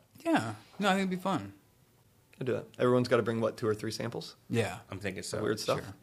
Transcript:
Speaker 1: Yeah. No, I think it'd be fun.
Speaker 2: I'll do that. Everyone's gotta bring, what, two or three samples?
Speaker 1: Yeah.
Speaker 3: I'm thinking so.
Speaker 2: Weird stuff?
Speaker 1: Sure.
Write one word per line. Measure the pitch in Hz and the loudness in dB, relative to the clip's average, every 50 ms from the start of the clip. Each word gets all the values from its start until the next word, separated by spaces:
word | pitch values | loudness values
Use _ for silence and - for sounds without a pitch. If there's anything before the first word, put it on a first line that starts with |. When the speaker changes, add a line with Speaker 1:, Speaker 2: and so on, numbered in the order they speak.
| _ _ _ - - | _ _ _ -8 -2
Speaker 1:
Yeah. | 330 320 254 - 113 107 - - - - - | 2 2 2 2 0 -6 -10 -12 -16 -6 -2
No, | 196 202 | 2 2
I | |
think | 185 196 | 4 2
it'd | 196 190 | 2 0
be | 185 180 - | -2 -2 -2
fun. | - 185 135 98 101 104 - _ _ _ _ _ _ _ _ _ _ _ _ _ _ _ - | 0 0 -2 -2 -6 -12 -16 _ _ _ _ _ _ _ _ _ _ _ _ _ _ _ -8
Speaker 2:
I'll | 135 | -2
do | 127 113 | -2 -2
that. | 107 - - - - | -2 -4 -6 -4 2
Everyone's | 120 123 123 123 123 123 | 4 6 6 6 6 6
gotta | 127 117 110 | 4 4 4
bring, | 113 113 113 | 4 2 2
what, | 113 110 - | 2 0 0
two | - 120 110 | 0 0 0
or | 107 | 0
three | 104 - 113 | 0 -2 -6
samples? | 110 - 117 117 123 - - - - - _ - | -6 -4 -6 -6 -6 -6 -10 -10 -16 -18 _ -2
Speaker 1:
Yeah. | 120 117 107 92 87 - - - | 0 0 0 0 -2 -8 -10 -10
Speaker 3:
I'm | - 95 | -10 -6
thinking | 98 98 92 98 92 | -6 -6 -6 -6 -8
so. | - - - | -6 -4 -2
Speaker 2:
Weird | - 113 113 110 | 0 -2 -2 -2
stuff? | - - 127 - | 0 -2 -2 -2
Speaker 1:
Sure. | 135 98 92 - | -2 -8 -12 -14